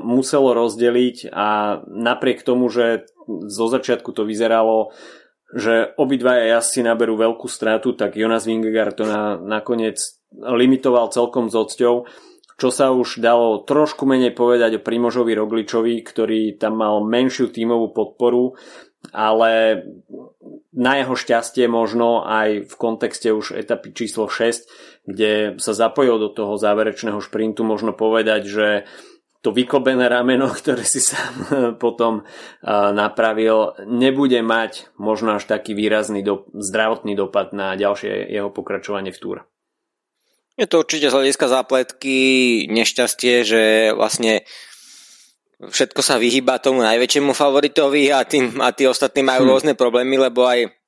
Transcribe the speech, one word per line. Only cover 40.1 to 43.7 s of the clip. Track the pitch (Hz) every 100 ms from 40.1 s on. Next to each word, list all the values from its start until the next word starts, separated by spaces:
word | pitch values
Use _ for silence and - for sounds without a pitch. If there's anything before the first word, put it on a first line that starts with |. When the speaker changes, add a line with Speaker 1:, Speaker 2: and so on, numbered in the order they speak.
| _ _ _ _
Speaker 2:
Je | - 170
to | 165 156
určite | 156 143
z | 135
hľadiska | 135 131 135
zápletky | 127 123 131 123 - 135 131 131 131 127 113 76
nešťastie, | 110 110 - 120 - 123 120
že | 107 113 110